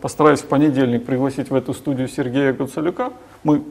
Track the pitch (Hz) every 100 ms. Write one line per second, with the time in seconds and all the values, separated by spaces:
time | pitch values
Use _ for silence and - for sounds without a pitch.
0 | 135 - 151 139 - 139 151 135 127 120
1 | 120 131 135 131 131 135 127 131 - 131
2 | 131 - 127 127 139 127 135 - 156 175
3 | 247 - - - 151 143 -